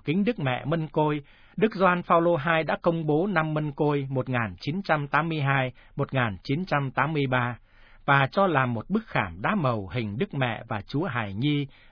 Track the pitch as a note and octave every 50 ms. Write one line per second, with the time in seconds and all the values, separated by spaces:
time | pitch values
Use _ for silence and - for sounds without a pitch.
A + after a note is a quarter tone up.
0 | - C#3+ D#3 G3+ G3+ A#3 A#3+ - D3 C3 B2 A#2+ - C#3 E3 E3 D#3 D3+ - D#3
1 | D3+ D3+ D3+ D3 - - - - - - - F3+ G3+ A3+ - F3 F#3+ F3+ F3+ F3
2 | - - F3+ E3 E3+ F3 E3+ C#3+ C3+ E3+ E3 D#3+ D#3+ D3+ F#3+ - - F3+ E3 E3
3 | D#3 D3+ D3 D#3 F#3 G#3+ F#3 D#3+ D#3 D#3 D3+ D#3 D3+ D3+ C#3+ - D3+ D3 D3 C#3+
4 | C3+ C3 C3+ B2+ B2+ C3 B2+ A#2+ A2+ G2 F2 - - C#3+ D#3 G3 G3 - D#3+ D3+
5 | C#3+ C#3 - D3 E3 E3 D#3+ D3+ C3+ C#3 C#3 C3+ C3 B2+ - - - - - C#3+
6 | C#3 - C3+ C3 B2 A2 F#2+ F2+ - - C#3 D#3+ F#3 - D3 C#3+ C#3 C3 - C3+
7 | C3+ D3+ D#3+ D3 C#3 B2+ B2+ B2 A#2+ B2 A#2 - - _ _ - - - - -
8 | - C#3+ C#3 C#3 C3+ C3 - G3 G3 F#3 D3+ C3+ C3 B2 A#2+ G#2+ - - F#3 A3+
9 | - - - C#3 G#2+ F2 E2 F2+ A#2+ D#3+ G#3+ G3+ C#3+ B2+ A#2 G#2+ F#2+ F2+ A#2 B2+
10 | A2 G2+ G2+ B2 G3 - - C#3 C3 A#2+ A2 - A2+ - A#2 G2+ F#2+ - - C#3+
11 | F3+ - A2 A#2+ A2 G2+ F#2+ G#2+ C#3 D3 D3 C#3+ C#3 C3+ - - - -